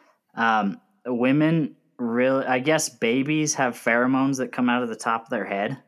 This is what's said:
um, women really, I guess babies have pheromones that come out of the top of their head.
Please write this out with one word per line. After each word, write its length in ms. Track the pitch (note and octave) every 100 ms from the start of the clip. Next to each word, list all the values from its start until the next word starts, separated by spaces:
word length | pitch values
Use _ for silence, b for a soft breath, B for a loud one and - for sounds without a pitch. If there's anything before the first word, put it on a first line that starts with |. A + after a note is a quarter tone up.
| B B _ -
um, 440 | A2+ A2 G2+ - _ _
women 720 | A#2+ B2 B2 C#3+ D#3 E3 C#3 - _ -
really, 480 | A#2+ A#2 B2+ B3+ -
I 120 | B2+
guess 280 | C3 D#3 -
babies 640 | - A#2 B2+ C3+ D#3 D3+
have 200 | - B2+
pheromones 640 | A#2+ - A#2 B2 C3 C3+ C3
that 120 | B2
come 180 | - B2
out 120 | B2
of 60 | A#2+
the 80 | G#2+
top 280 | B2 A2+
of 40 | -
their 140 | A#2
head. 320 | F#2+ G2 G#2+ C#3